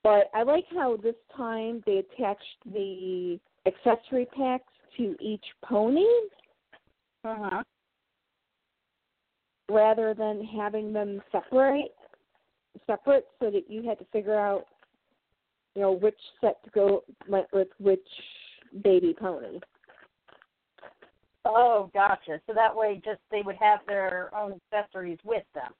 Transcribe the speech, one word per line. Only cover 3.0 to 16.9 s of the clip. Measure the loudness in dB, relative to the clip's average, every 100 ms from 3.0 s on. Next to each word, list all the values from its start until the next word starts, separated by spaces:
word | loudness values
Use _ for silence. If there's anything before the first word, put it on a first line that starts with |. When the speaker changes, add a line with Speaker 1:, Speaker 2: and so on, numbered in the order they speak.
| -8 -6 -6 -8 _ _ -4
Speaker 1:
accessory | 0 0 0 -2 -4 -4
packs | -4 -4 -4 _ _ _ -6
to | -6 -6
each | -8 -8 -12 -20
pony. | -4 0 2 4 4 4 0 _ _ _ _ -20 _ _ _ _
Speaker 2:
Uh-huh. | -10 -8 -6 -6 -8 _ _ _ _ _ _ _ _ _ _ _ _ _ _ _ _ _ _ _ 0
Speaker 1:
Rather | 4 4 2 0 -2
than | -4 -6
having | -8 -8 -6 -6 -6
them | -6 -6 -8 -6
separate, | -8 0 2 4 2 -4 _ _ _ _ _ _ _ _ -16 -6
separate, | -4 2 2 2 _
so | -2
that | -2 -4
you | -10
had | -8 -8
to | -6
figure | -6 -2 0
out, | 0 -2 -6 _ _ _ _ _ _ _ _ _ _ -2
you |
know, | 0
which | 2 0 -2 -20 _
set | -2 -2
to | -4
go | 2 2